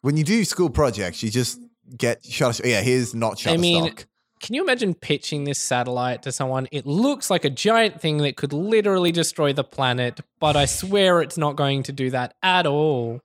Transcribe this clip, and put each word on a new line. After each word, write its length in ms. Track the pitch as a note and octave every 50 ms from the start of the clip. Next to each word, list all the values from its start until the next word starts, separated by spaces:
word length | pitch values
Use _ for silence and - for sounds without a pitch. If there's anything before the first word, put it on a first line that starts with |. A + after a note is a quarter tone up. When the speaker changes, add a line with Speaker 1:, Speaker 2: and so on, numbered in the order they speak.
Speaker 1:
When 160 | - C3 D3
you 80 | D#3 D#3
do 200 | C#3 G#3 A#3 G3+
school 260 | - - - F3+ D#3+
projects, 520 | A#2+ D#3 D3+ C3 G#2+ G2 G2 F2 E2 - -
you 80 | A2+
just 300 | G#2 B2 B2 - - - - - _ _ _ - B2+
get 260 | A#2+ - A#2+ A2+ - -
Shutterstock. 400 | - A#2 - D3 B2+ A2+ - -
Yeah, 140 | B2 A#2 G2+
here's 340 | G#2 A#2+ B2+ B2+ B2 A2+ -
not 220 | A2+ A2+ A2+ F#2+
Shutterstock. 160 | - - - E3
Speaker 2:
I 20 | E3
mean, 360 | F3 F3 E3+ E3 E3 E3 - - - _ _ _ _ _ _ _
can 140 | - - A3
you 80 | C#4 G4
imagine 320 | F4 B3+ B3 B3+ G3 E3
pitching 500 | - - - D3+ C#3 - - - D3 C#3+
this 140 | C#3+ C#3 -
satellite 640 | - - C3 B2 B2 B2+ B2 B2 B2 B2 B2 A#2 -
to 100 | C3+ B2
someone? 340 | - C#3+ C3 C3 C3 C3 - -
It 140 | C#3+ A#2+
looks 420 | C#3+ C#3+ F3+ A#3 C#4 D4 C#4+ - -
like 140 | F#3+ E3+ -
a 60 | C#3+
giant 500 | C3+ - - G3+ A3+ A3+ A3+ G#3 - D#3
thing 180 | - D#3 D3+ D3+
that 180 | D3 C#3 C3
could 160 | - - C#3 C#3+
literally 580 | D3 F3 G#3 A3 A3 G#3 G3+ G3 F#3 F3 F3 E3
destroy 400 | E3+ D#3+ - - - D#3 C#3+ C#3
the 100 | C#3+ C3
planet, 560 | - - - C3+ B2+ B2 B2 B2 A#2+ A#2+ - - _ _ _
but 160 | - D3+ D3
I 80 | D3 C#3+
swear 560 | C3+ - - - F#3 G3 G3+ G3 F#3 F3+ E3+
it's 160 | D#3 C#3+ -
not 200 | - D#3 D3 C#3
going 260 | C#3+ D3 C#3 C#3 C3+ C3
to 80 | - C#3
do 180 | C3+ C3+ C3
that 240 | B2+ B2+ B2 B2 _ _ -
at 220 | F#3+ F3+ F#3 F3
all. 540 | D#3 C#3+ D3 D3+ D#3 D3 B2 A#2 A#2 A#2 B2